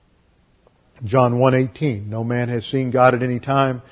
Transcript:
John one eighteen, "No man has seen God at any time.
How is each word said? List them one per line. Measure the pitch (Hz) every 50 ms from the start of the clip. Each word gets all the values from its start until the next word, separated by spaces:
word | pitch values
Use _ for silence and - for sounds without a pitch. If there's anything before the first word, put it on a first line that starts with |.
| _ _ _ _ _ _ _ _ _ _ _ _ _ _ _ _ _ _ _ _ 127
John | 101 107 131 123 123 120 123
one | 127 131 127
eighteen, | 127 131 123 - - 156 147 117 101 104 104
"No | 107 113 113
man | 117 123 120 123 120
has | 120 117 110
seen | - - 135 131 127
God | 120 127 127 127 123
at | 120 127
any | 127 123 120
time. | - 139 139 139 139 131 127 123 - -